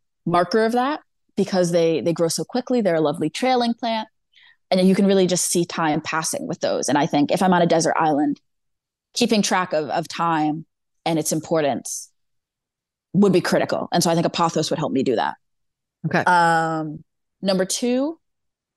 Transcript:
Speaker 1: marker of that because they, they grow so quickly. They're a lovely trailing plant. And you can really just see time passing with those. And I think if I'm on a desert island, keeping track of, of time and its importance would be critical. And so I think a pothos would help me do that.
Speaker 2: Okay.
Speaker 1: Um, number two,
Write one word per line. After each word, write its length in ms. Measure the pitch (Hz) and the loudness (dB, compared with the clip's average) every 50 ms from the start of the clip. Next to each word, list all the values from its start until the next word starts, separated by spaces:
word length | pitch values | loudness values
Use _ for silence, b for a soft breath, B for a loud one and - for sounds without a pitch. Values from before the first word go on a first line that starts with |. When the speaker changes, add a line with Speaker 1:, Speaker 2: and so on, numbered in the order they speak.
| _ _ _ _ - | _ _ _ _ -4
Speaker 1:
marker 400 | 170 175 180 180 175 226 220 220 | 0 0 0 2 2 2 2 2
of 80 | 226 | 2
that 280 | 240 240 247 277 311 - - _ _ _ _ _ _ | 0 0 0 -2 -4 -6 -10 _ _ _ _ _ _
because 360 | - 185 - 196 185 180 170 | -4 -2 0 0 0 2 2
they, 280 | 170 170 165 165 165 131 | 2 2 2 2 2 0
they 120 | 107 170 | 0 -2
grow 160 | 160 170 170 165 | 0 0 0 -2
so 160 | - - 160 | -2 -4 -6
quickly. 360 | - - 247 - - 247 240 | -6 -6 -6 -4 -2 -2 0
They're 120 | 202 180 165 | 0 2 2
a 60 | 160 | 2
lovely 300 | 156 143 160 175 156 156 | 0 0 0 -2 -4 -6
trailing 440 | - - 247 262 254 247 240 233 233 | -4 -2 -2 0 0 0 0 -2 -4
plant. 340 | - 254 226 226 220 220 - _ _ _ _ b b b b b b _ - | -4 -4 -4 -4 -4 -6 -10 _ _ _ _ b b b b b b _ -2
And 160 | - 185 185 | 2 4 4
you 80 | 190 190 | 4 4
can 120 | 208 196 | 4 4
really 200 | 190 196 190 185 | 4 4 4 4
just 200 | 175 180 170 - - | 2 2 0 -2 0
see 160 | - 175 170 | 0 0 -2
time 360 | - - 175 165 156 147 160 | -2 -2 -2 0 0 0 -2
passing 460 | 156 - - 160 165 - - - - | -4 -4 -4 -4 -4 -4 -6 -6 -6
with 140 | - 165 - | -8 -6 -4
those. 280 | - 90 98 76 - - | -4 -2 -2 -2 -2 0
And 100 | 123 147 | 0 0
I 80 | 143 | 0
think 240 | - - 147 147 - | 2 2 0 2 2
if 120 | - 180 | 2 2
I'm 100 | 196 185 | 2 2
on 100 | 180 170 | 4 4
a 40 | 170 | 4
desert 280 | 165 165 165 160 147 - | 4 2 2 2 0 0
island, 440 | - 165 156 151 143 151 147 139 - _ _ _ _ _ _ _ _ _ _ _ _ _ _ - | 0 0 2 2 0 0 -2 -2 -6 _ _ _ _ _ _ _ _ _ _ _ _ _ _ -4
keeping 280 | - 240 202 226 208 | -2 0 2 2 2
track 300 | 196 - 214 185 180 - | 2 2 0 0 0 0
of, 160 | 160 156 151 117 | -2 -4 -2 -2
of 160 | - 175 160 - | -4 -4 -4 -6
time 580 | - - 170 170 165 156 151 151 151 160 160 _ _ _ _ _ _ _ - | -4 -2 0 0 0 2 0 0 -2 -4 -8 _ _ _ _ _ _ _ -4
and 140 | 160 165 151 | -2 -2 -2
its 140 | 151 - | -2 -2
importance 760 | 170 156 - - 170 160 147 135 117 - - - - - - - _ _ _ _ _ _ _ _ _ _ _ _ _ _ _ _ _ _ _ _ | -4 -4 -2 -2 0 0 0 0 -2 -4 -6 -10 -12 -12 -14 -16 _ _ _ _ _ _ _ _ _ _ _ _ _ _ _ _ _ _ _ _
would 200 | - 190 202 196 | 2 4 4 4
be 80 | 175 175 | 4 2
critical. 480 | - - 180 151 - - - - - - | 2 0 0 0 0 -2 -4 -6 -4 -2
And 100 | - 175 | -2 0
so 80 | - 175 | 0 2
I 40 | 165 | 0
think 120 | 170 165 | 0 0
a 40 | 165 | -2
pothos 400 | - - 170 165 - 160 156 - | 0 0 -2 0 0 -2 -4 -2
would 80 | 147 - | -4 -4
help 140 | 135 - | -4 -2
me 100 | - 135 | -2 -2
do 140 | 123 135 117 | 0 0 0
that. 180 | 95 73 71 - - _ _ _ _ _ _ _ _ _ _ _ _ - | 0 -2 -4 -6 -10 _ _ _ _ _ _ _ _ _ _ _ _ -6
Speaker 2:
Okay. 160 | 156 - 160 - | -4 -2 0 2
Speaker 1:
Um, 760 | 180 180 170 170 165 165 165 165 160 160 156 156 151 151 156 - _ _ _ _ _ _ _ | 2 4 4 4 4 2 2 0 -2 -2 -4 -6 -8 -10 -14 -16 _ _ _ _ _ _ _
number 240 | 190 196 190 185 190 | -2 -2 0 0 -2
two, 540 | 190 - - 240 240 247 254 277 311 330 - _ _ _ _ _ _ _ _ _ _ _ | -2 -4 -4 -2 -2 0 0 -2 -4 -6 -10 _ _ _ _ _ _ _ _ _ _ _